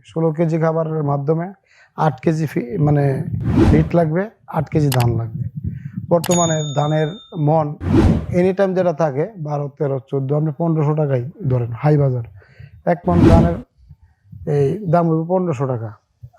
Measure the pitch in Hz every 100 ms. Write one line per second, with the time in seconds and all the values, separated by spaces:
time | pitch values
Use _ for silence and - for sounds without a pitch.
0 | - 160 165 156 170 165 160 160 160 160
1 | 143 143 139 165 180 202 _ _ _ -
2 | 156 117 175 160 156 - 240 208 147 147
3 | 139 135 - - - - - 160 160 170
4 | 160 165 214 _ - 165 143 160 147 127
5 | 120 117 113 - - - - - - -
6 | - 175 160 175 165 156 151 135 147 156
7 | 156 196 - 185 147 160 147 147 - -
8 | - - - 180 185 190 196 185 180 160
9 | 160 131 185 214 151 147 143 - 147 135
10 | - 139 135 147 156 143 170 156 147 151
11 | 147 131 123 226 160 127 117 113 147 151
12 | 139 123 117 - - - - - - 170
13 | 180 170 - - 170 170 - _ - -
14 | _ _ _ - - 147 139 185 196 170
15 | 170 160 165 185 180 127 135 123 110 -
16 | _ _ -